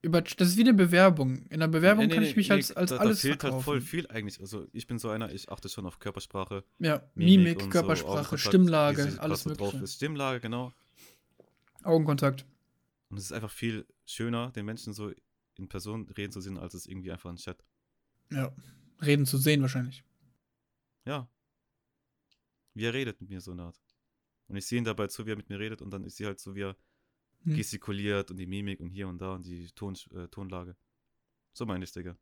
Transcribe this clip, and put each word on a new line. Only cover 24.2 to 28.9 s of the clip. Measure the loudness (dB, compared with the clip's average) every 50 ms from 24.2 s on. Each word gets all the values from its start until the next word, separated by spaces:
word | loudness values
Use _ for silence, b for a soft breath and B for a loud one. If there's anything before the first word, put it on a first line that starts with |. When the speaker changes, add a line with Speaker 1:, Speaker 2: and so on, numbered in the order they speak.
| _ _ _ _ _ _
Speaker 2:
Und | -10
ich | -8 -6
sehe | -4 -2 -2
ihn | -2
dabei | -2 -2 -2 -4
zu, | -4 -6 -10 -8
wie | -8
er | -8
mit | -8 -8 -10
mir | -8 -8
redet, | -8 -8 -10 -12
und | -12 -12
dann, | -10 -10 -12
ich | -12 -12
sehe | -10 -8
halt | -8 -8 -10
so, | -14 -14 -10
wie | -8
er | -8 -8 -8 _ _ _ _ _ _ _ _ _ _ _ _ _ _
Speaker 1:
Hm. | -2 -2
Speaker 2:
gestikuliert | -2 -4 -6 -10 -10 -8 -8 -6 -4 -2 -2 -2 -2 -2 -4
und | -10 -12
die | -10
Mimik | -8 -6 -6 -6 -6 -8 -8
und | -10
hier | -12